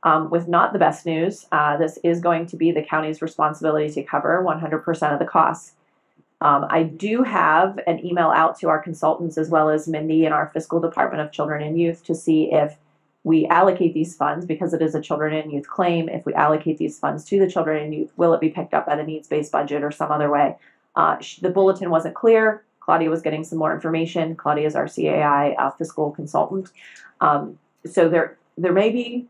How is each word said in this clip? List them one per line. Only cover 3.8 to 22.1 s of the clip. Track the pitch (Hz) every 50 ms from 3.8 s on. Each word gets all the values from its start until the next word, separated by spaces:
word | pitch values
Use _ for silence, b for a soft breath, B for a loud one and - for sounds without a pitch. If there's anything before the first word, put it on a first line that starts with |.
| 151 151
to | 151 147 143
cover | - - 147 - 151 160 180 185
one | 175 160 160
hundred | 165 151 156 156
percent | - - 165 160 - 151 147
of | 143
the | -
costs. | - - 175 160 - 160 - - - _ _ _ _ _ _ _ _ _ _ _ _ _ _
Um, | 160 147 143 143 147 -
I | - 165 165
do | 160 151 165 185 208 220 240 254
have | 233 202 190 170 156 156 165 180 190 196 196 -
an | - 170 - -
email | 180 175 175 170 156
out | - 147 160 165 - -
to | - 165
our | 160 156
consultants | - 180 165 - - 156 160 - 170 165 156
as | - 156 156
well | 165 156 156 156
as | 151 151 151
Mindy | 165 160 151 156 160 160 160 160
in | 156 151
our | 147 151 151 -
fiscal | 160 156 - - 170
department | 165 165 - - - - - 156
of | 151 151 -
children | - 147 147 151 147 151
and | 151 156 165
youth | 170 170 165 170 _
to | - 165
see | 160 - - 160 156 156 156
if | - 151 147 151 - _ _ _ _ _ _ _ _ _ _
we | 156 165 160 151 -
allocate | - 170 185 196 185 185 185 165 160
these | 156 156 - -
funds, | _ 151 147 147 160 180
because | 175 156 151 185 165 165
it | 160
is | 160 156 156
a | 151 151
children | - 160 147 151 156 156
and | 156 151 156 147
youth | 143 143 -
claim, | - - 185 175 170 165 165 160
if | - - -
we | - -
allocate | 156 147 151 156 151 156 165 156 -
these | 160 156 - -
funds | - 143 147 151 -
to | - - 196
the | 190 180
children | 185 185 165 156 156 151 151
and | 151 151
youth, | 151 156 - _
will | - 170 170 165
it | -
be | - 160
picked | 156 - 165 - -
up | 151 -
by | - 147
the | 147 151
needs-based | 151 156 156 - - - 151 151 151 -
budget | 147 147 143 143 147 143
or | 147
some | 151 - 151 147
other | 151 151 147 147
way? | 147 143 147 - - b b b b b b b _
Uh, | - 156 156 151 -
sh-, | - - - -
the | 175 185
bulletin | 180 190 196 190 190 190 196 175
wasn't | 170 160 165 160